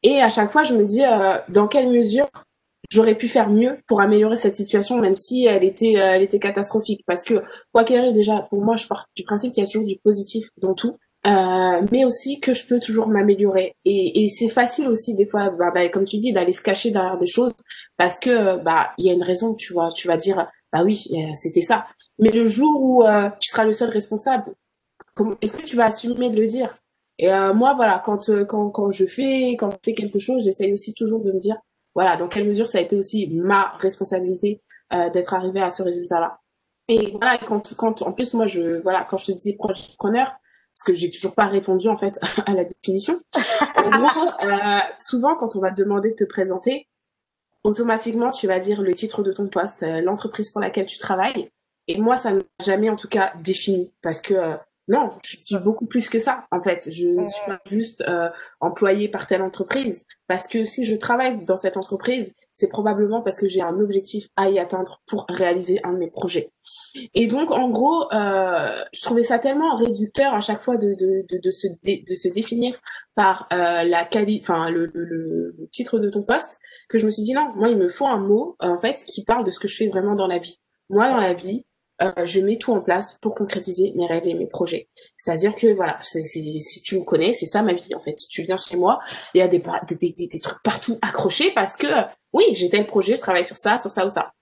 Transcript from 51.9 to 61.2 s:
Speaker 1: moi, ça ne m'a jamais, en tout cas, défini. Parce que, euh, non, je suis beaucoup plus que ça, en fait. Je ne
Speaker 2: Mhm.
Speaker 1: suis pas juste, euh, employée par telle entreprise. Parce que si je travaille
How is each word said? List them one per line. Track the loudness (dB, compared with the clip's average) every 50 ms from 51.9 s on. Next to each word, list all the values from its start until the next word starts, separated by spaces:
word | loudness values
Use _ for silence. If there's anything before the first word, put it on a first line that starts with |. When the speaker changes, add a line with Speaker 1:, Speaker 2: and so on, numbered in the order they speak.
| -4 0
Speaker 1:
moi, | 2 2 2
ça | 2 2 2
ne | 0 0
m'a | -2 _ _ _ -2
jamais, | 0 0 2 2 0
en | 0
tout | -2 -6 -4
cas, | 0 0 0 0 -2 -6 -4
défini. | -4 -2 -2 0 -2 0 -2 -2 -6 _ _ -6
Parce | -6 -6 -4
que, | -2 0 0
euh, | 0 0 -2 -4 -8 -12 _ _ _ _ 0
non, | 2 2 2 0 -4 -8 -8
je | -8 -6 -6
suis | -6 -4 -4 -2
beaucoup | 0 0 -2 -2 -4
plus | -4 -2 -2 -2 0
que | 0 0
ça, | 0 0 -2 -4 -6 _
en | -6 -2
fait. | 0 -2 -2 -2 -4 -10
Je | -6 -2 0 0
ne | 2 0
Speaker 2:
Mhm. | 0 -2
Speaker 1:
suis | -6 -8 -8 -10
pas | -10 -12 _
juste, | -4 -4 -4 -4 -4 -6 -8 -6 -4
euh, | -2 -2 -2 -4 -6 -10 -20 -20 _ _
employée | -6 -4 -2 0 2 2 2 2 0 -4
par | -4 -8 -4
telle | -2 -2 0
entreprise. | 0 -4 -4 -6 -6 -4 -4 -4 -2 -4 -6 -8 -10 _ -20 _ _ _
Parce | -4 -4 -4 -4
que | -2 -2 -2
si | -2 -2 -4 -2
je | -2 -2
travaille | -4 0 0 0 2